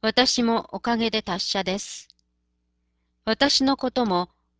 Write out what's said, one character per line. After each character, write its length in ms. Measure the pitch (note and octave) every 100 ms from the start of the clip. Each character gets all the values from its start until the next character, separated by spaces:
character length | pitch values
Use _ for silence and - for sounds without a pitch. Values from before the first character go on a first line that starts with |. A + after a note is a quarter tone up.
私 400 | A3 B3 B3+ -
も 260 | A#3 A#3 -
お 80 | G3
か 160 | A#3+ A#3
げ 140 | A3+
で 120 | A3
達 240 | G#3 F3+ -
者 180 | G3
で 140 | F#3 G3
す。」 300 | - - - _ _ _ _ _ _ _ _ _ _ _
私 400 | - A3 C#4 -
の 120 | C4+ C4+
こ 140 | B3+
と 160 | B3+ A#3
も 240 | F3 F3+ _ _